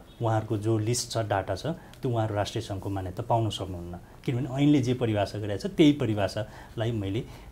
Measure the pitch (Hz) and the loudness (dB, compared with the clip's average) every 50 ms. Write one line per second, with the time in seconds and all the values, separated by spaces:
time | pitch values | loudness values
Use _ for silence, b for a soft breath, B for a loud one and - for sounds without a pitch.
0 | - - - - 117 113 113 110 110 110 117 104 104 113 113 110 107 110 120 120 | -12 -14 -8 -4 0 0 2 0 0 0 -4 -2 0 2 2 2 2 0 -2 -2
1 | - - - 113 113 104 107 98 92 - 98 90 - 143 170 - - - - - | -2 -4 -4 -2 -2 0 0 0 0 -2 -4 -4 -4 -6 -6 -6 -8 -18 -12 -4
2 | - 131 117 113 110 107 104 101 98 - - 113 110 - 101 95 - 107 98 95 | -2 0 0 0 0 0 0 0 0 0 -2 -6 -4 -4 -6 -6 -4 -4 -4 -4
3 | 92 92 90 - 113 - 120 117 113 104 - - 98 87 95 87 87 85 90 87 | -4 -6 -6 -6 -2 2 2 2 2 0 -2 -4 -6 -6 -8 -8 -8 -10 -12 -12
4 | B B B B - - 120 120 135 127 123 139 143 151 147 143 117 123 123 127 | B B B B -4 -4 -2 -2 -2 -2 0 4 6 6 6 6 6 2 0 2
5 | 123 110 107 101 98 - - 104 107 104 101 95 - 202 - - 165 147 143 147 | 2 2 2 2 2 0 -2 -6 -4 -4 -4 -4 -4 -2 4 6 8 8 8 6
6 | 131 107 107 104 98 92 - 107 107 - - - - - - 117 110 117 117 110 | 2 0 2 2 0 0 0 -2 -6 -6 -10 -16 -16 -12 -6 -4 -2 -2 -2 -2
7 | 98 98 95 90 80 B B B B B | -2 -2 -2 -4 -4 B B B B B